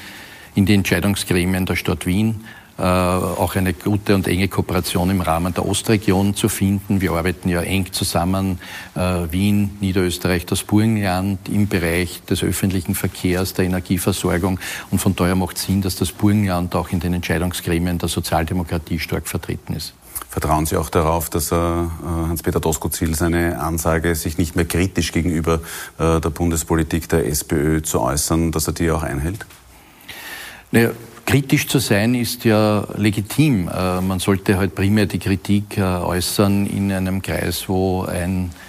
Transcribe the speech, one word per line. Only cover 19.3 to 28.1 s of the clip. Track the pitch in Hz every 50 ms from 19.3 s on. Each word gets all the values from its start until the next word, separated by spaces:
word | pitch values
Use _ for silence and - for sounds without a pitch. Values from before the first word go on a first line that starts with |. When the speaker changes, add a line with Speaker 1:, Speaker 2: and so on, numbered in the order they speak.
| - 85 - - - - - - 82
Speaker 1:
ist. | 80 - - - - - - - - - -
Speaker 2:
Vertrauen | - - 78 73 78 76 78
Sie | 78 98
auch | 87 80 -
darauf, | - 90 80 78 82 85 80 -
dass | - 85 80 -
er, | 87 85 85 85 85 85 85 85 82 78
äh, | - 82 85 82 82 82
Hans-Peter | 85 80 - 90 85 85
Doskozil | 76 82 78 - - 82 - - 87 78 78
seine | 78 87 82 85 85 85 85 82 60
Ansage, | 71 82 85 80 - 85 80 82 78 87 82
sich | 80 - 85 80
nicht | - 87 76 -
mehr | 85 82
kritisch | 76 - 85 92 95 - 87 82 -
gegenüber, | - 87 80 87 80 82 80 82 82 80 80 - - - - - -
äh, | - 80 82 82 82
der | 78 85
Bundespolitik | 76 - 87 85 85 80 - - 85 80 80 - 85 80 - -
der | 85 80 52
S | 55 76 - -
P | - 85
Ö | 73 71 78 78 78
zu | 76 - - 76
äußern, | 60 64